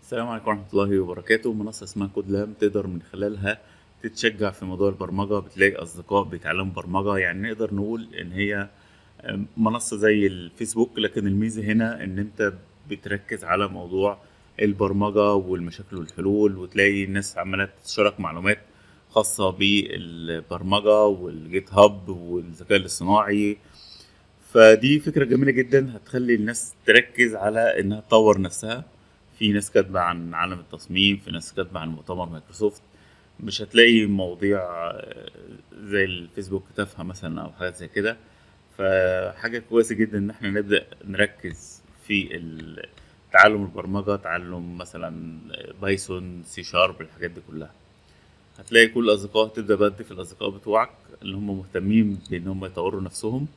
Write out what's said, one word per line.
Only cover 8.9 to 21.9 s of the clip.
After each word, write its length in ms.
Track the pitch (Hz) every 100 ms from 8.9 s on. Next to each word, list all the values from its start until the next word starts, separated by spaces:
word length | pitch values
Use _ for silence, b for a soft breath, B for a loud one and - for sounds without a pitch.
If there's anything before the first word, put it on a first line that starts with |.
| b b _ 117 101 104 -
منصة 400 | 110 117 - 110
زي 300 | 107 107 98
الفيسبوك، 720 | 92 87 - 113 113 123 117
لكن 280 | 104 - 101
الميزة 360 | 98 110 110
هنا 420 | 104 107 113 117
إن 140 | 95 92
أنت 340 | 104 - 104 90 - _ -
بتركز 540 | 101 - 101 - 110
على 240 | 85 92 101
موضوع 500 | 95 87 92 98 98 b b b -
البرمجة 720 | 104 101 101 98 104 104 104
والمشاكل 600 | 101 92 92 87 82 95 95
والحلول، 600 | 80 - 92 104 104 98
وتلاقي 500 | 90 101 101 101 95
ناس 320 | 98 98 -
عمالة 300 | 90 95 98 -
تشارك 360 | - - 101 101
معلومات 380 | 87 82 92 104 - b b b b
خاصة 400 | - 107 - 98
بالبرمجة 1500 | 92 101 101 - 90 87 85 82 82 - 90 92 101 104 107
والجيت 680 | 107 95 90 80 78 90 92
هاب 360 | 101 104